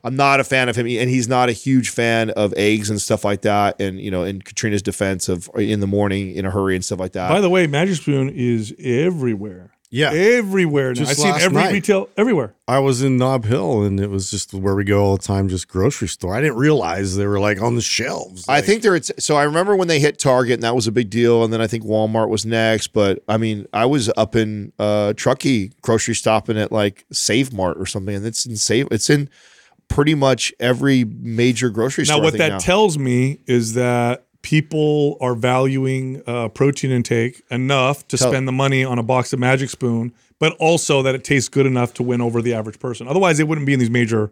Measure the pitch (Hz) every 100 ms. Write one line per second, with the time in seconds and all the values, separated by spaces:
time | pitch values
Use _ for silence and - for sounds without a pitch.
0 | 120 131 139 139 131 131 123 117 120 117
1 | 127 127 117 127 123 110 135 131 107 -
2 | 117 113 110 101 104 - 104 107 104 104
3 | - 110 101 101 107 104 101 - 98 95
4 | 101 92 90 95 - - 113 104 98 -
5 | 98 95 - 87 - - 104 107 98 101
6 | 101 98 98 92 95 98 95 92 - 92
7 | 92 95 90 175 190 185 165 143 190 170
8 | - 139 135 160 123 117 107 - 131 120
9 | 175 170 127 104 104 90 90 _ _ 120
10 | 147 156 202 247 202 190 170 147 131 123
11 | 143 143 147 147 180 143 185 202 165 190
12 | 196 - 233 185 110 _ - 131 139 123
13 | 135 127 127 131 107 135 180 117 101 98
14 | 101 98 92 101 - 98 98 98 101 101
15 | 101 98 - 98 98 92 - 92 104 -
16 | 95 - 90 107 151 117 147 147 82 90
17 | 98 95 101 101 104 101 117 120 107 -
18 | 123 - - 92 - 240 196 220 214 170
19 | - - - 147 147 160 196 196 175 156
20 | 147 - 139 127 120 117 117 123 113 110
21 | 107 110 117 117 113 113 113 117 107 107
22 | 110 113 110 107 107 113 113 110 - 110
23 | 98 92 - 110 113 104 95 107 120 147
24 | 110 - 110 113 107 107 104 - 104 104
25 | 104 107 123 131 143 120 98 _ - 113
26 | 117 110 120 110 113 107 104 110 101 -
27 | _ - - 117 131 107 92 80 92 104
28 | 95 101 110 110 127 107 - 113 139 113
29 | - 147 143 _ _ _ _ _ _ -
30 | 147 151 135 123 - - 120 127 139 131
31 | 113 110 120 113 123 117 123 104 123 135
32 | 147 151 156 - 156 98 180 190 214 151
33 | 131 123 131 143 - 120 113 117 123 120
34 | 120 123 _ _ - 156 151 156 151 151
35 | 143 - 127 117 123 127 135 135 135 131
36 | 131 135 - 120 113 - 139 143 135 127
37 | 120 117 120 - _ 123 131 139 127 143
38 | - 139 127 131 131 131 139 135 131 120
39 | 113 127 120 127 123 131 135 - 123 117
40 | 117 _ _ _ 160 160 160 165 - 139
41 | 131 131 - 139 117 135 135 127 120 -
42 | 123 120 120 117 117 113 110 - 127 120
43 | 123 170 190 151 156 156 139 139 117 120
44 | 117 113 107